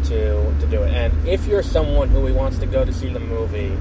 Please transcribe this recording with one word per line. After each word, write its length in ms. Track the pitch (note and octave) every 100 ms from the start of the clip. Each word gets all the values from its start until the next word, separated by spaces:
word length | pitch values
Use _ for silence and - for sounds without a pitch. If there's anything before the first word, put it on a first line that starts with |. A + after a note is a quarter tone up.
| D2
to, 500 | - - - - -
to 60 | -
do 160 | A2
it. 100 | G2+
And 340 | B2 A#2 - D#3+
if 180 | F#3+ -
you're 160 | G3+
someone 460 | - E3 D#3 C#3 C3
who 260 | C#3+ C3
wants 240 | - F3 -
to 60 | -
go 200 | C3+ C3
to 80 |
see 160 | - -
the 100 | -
movie 540 | - A#2 A2+ - G3+ -